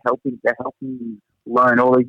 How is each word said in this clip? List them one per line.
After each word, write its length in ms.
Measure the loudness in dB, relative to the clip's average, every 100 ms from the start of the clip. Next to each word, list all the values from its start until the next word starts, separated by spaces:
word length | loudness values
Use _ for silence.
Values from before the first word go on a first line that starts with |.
| -4
helping, 340 | -4 -6 -4
they're 120 | -4 -4
helping 380 | -8 -12 -14 -12
me 200 | -12 -14 _ _ -6
learn 340 | 0 2 4
all 160 | 4
these 100 | 4